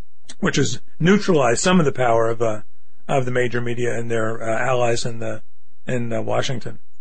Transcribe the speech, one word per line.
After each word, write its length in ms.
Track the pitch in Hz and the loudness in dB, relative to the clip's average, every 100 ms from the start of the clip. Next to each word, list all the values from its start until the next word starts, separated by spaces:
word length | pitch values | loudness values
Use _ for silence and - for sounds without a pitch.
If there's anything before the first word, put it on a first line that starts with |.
| - - - - | -6 -6 -6 -4
which 180 | 185 147 | -2 2
has 240 | 131 - - - | 2 0 -2 0
neutralized 640 | 160 202 - 160 120 120 | 4 4 4 2 4 2
some 180 | 185 185 | 4 4
of 60 | 143 | 4
the 60 | |
power 360 | - 123 117 113 | 2 2 4 2
of, 120 | 113 | 2
uh, 200 | 117 107 - - - - - | 0 0 -2 -4 -4 -4 -2
of 180 | 143 127 | 0 0
the 60 | |
major 300 | 123 123 120 | 0 0 0
media 360 | 120 120 120 117 | -2 0 0 0
and 140 | 117 | 0
their, 320 | 113 110 113 | 0 0 -2
uh, 160 | 113 113 127 | -2 -2 0
allies 360 | 123 120 120 123 | 0 2 0 0
in 140 | 117 | -2
the, 220 | 110 110 - - - - - | -2 -2 -4 -4 -4 -4 -4
in, 240 | 127 117 | -2 -2
uh, 100 | 113 | -2
Washington. 580 | 110 113 123 120 - - - - | -2 0 0 -2 -2 -4 -4 -4